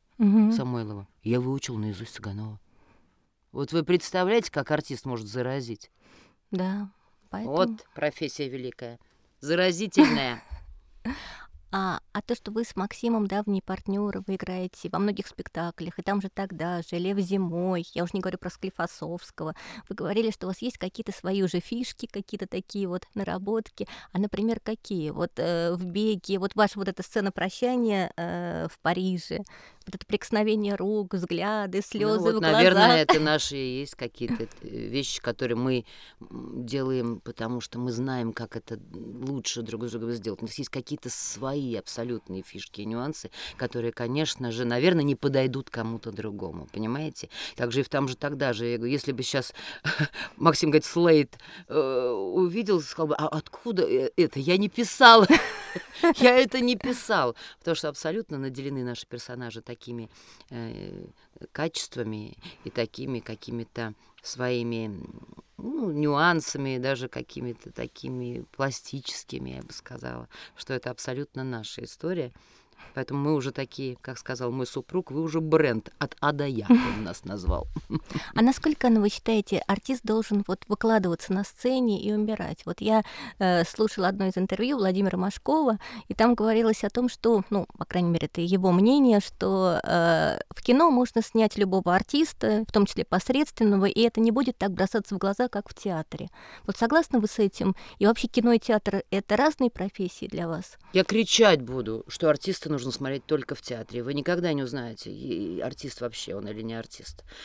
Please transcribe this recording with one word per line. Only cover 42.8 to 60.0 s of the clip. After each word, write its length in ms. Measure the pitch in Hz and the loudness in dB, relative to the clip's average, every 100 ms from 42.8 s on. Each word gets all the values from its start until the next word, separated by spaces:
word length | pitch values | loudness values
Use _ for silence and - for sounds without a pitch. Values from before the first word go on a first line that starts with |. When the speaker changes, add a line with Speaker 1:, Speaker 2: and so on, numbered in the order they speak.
Speaker 2:
и 20 | 104 | -8
нюансы, 440 | 117 135 156 - - - - | -6 -6 -8 -10 -14 -14 -8
которые, 340 | 123 120 117 | -6 -4 -4
конечно 600 | - 120 143 156 - 120 | -4 -4 -2 -2 -4 -4
же, 120 | 113 120 | -2 -2
наверное, 360 | 120 165 165 | 2 4 4
не 120 | 143 - | 2 0
подойдут 540 | 143 135 131 131 - | 2 2 2 0 -8
кому-то 420 | 117 110 113 113 | -6 -6 -6 -10
другому, 560 | 98 107 101 92 82 - | -8 -8 -8 -10 -10 -10
понимаете? 600 | 104 110 135 156 - - - - - | -6 -4 -4 -6 -10 -14 -12 -12 -6
Также 240 | 123 127 | -4 -2
и 20 | |
в 60 | 131 | -2
«Там 180 | 143 139 | 0 -2
же 80 | 123 | -4
тогда 360 | 143 143 135 | -6 -2 -2
же», 140 | 110 120 | -2 -2
я 100 | 120 | -2
говорю, 160 | 120 | -2
если 200 | 139 143 | -2 -2
бы 100 | 131 | -4
щас 320 | 127 139 - - - - | -2 -2 -4 -10 -16 -10
<laughs> 300 | 143 - 147 - - - | -6 -2 -2 -4 -12 2
Максим 340 | 165 - 156 | 4 4 6
говорит: 140 | 151 | 4
«Слейд», 540 | - 170 170 156 143 - - - - | 4 4 6 6 6 -4 -20 -18 -4
э, 420 | 143 135 127 127 | 0 0 2 0
увидел, 720 | 110 98 139 180 196 208 180 | -2 -2 2 2 0 0 0
сказал 260 | 147 - 156 | 0 -4 -2
бы: 60 | - | 0
«А 100 | 151 | -2
откуда, 560 | 156 - - 240 185 139 | -2 -8 -10 -4 0 2
э, 220 | 127 131 - | 2 2 2
это? 220 | 165 139 | 2 2
Я 200 | 135 185 | 2 4
не 100 | 208 | 2
писал». 560 | - 226 - 247 226 196 | 0 0 10 12 12 12
<laughs> 920 | 320 - - - - - - 339 - | 8 6 -8 -10 -12 -12 2 2 8
Я 200 | 247 254 | 8 8
это 220 | 269 262 | 6 4
не 160 | 247 233 | 2 2
писал. 600 | 240 247 - 196 123 - - - | 0 -4 0 2 2 -2 -12 -8
Потому 160 | 170 | -4
что 140 | 160 151 | -2 -4
абсолютно 500 | 143 160 202 - 143 | -4 -4 -4 -4 -6
наделены 460 | 135 127 139 135 | -6 -6 -6 -4
наши 220 | 123 120 - | -4 -6 -10
персонажи 540 | 120 - 123 120 113 | -14 -12 -10 -10 -12
такими, 480 | 107 120 123 120 | -14 -16 -12 -10